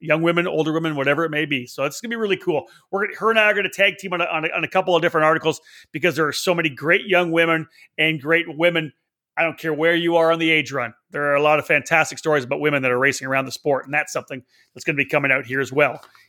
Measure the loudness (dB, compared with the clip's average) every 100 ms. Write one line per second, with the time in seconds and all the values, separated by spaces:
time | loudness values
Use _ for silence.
0 | -2 0 2 0 0 0 0 0 -2 -2
1 | 0 0 0 -2 -4 -4 -6 -6 -6 -6
2 | -8 -6 -4 -4 -4 -4 -4 -16 _ -6
3 | -6 -4 0 2 2 2 -2 2 2 0
4 | -6 -4 -2 -2 -4 -4 -2 0 2 2
5 | 2 2 2 2 0 -4 _ -20 -14 -2
6 | -2 0 -2 -2 -2 0 -2 -2 0 0
7 | 2 2 2 2 2 0 -4 _ -10 -2
8 | 0 0 0 0 0 0 2 2 -4 -10
9 | _ _ _ -2 -2 -2 -4 0 2 2
10 | 2 4 4 2 2 2 0 -4 -6 -10
11 | _ -4 0 2 4 2 2 0 2 2
12 | 2 -2 0 0 0 -2 0 0 0 2
13 | 2 0 -2 -4 -4 -6 -2 -2 -2 -4
14 | -4 -8 -8 -14 -16 _ _ -10 -4 -2
15 | 0 0 0 0 -2 -4 -2 2 0 0
16 | -16 _